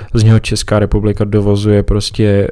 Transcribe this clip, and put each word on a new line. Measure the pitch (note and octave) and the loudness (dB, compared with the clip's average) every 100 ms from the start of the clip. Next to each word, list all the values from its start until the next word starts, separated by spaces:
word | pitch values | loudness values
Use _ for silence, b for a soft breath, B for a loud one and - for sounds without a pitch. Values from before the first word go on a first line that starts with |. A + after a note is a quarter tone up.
| B | B
z | B2 | 2
něho | A2 A2 | 4 4
Česká | - A2 - G#2+ | 0 -6 -2 -2
republika | G2+ G#2+ G#2 G2 | 0 0 -2 -2
dovozuje | G#2 G#2 G2+ G2+ G#2 G2+ | -2 0 0 0 2 0
prostě | - G#2 - - G#2+ G2+ G2 | 0 -2 -4 -2 0 0 -2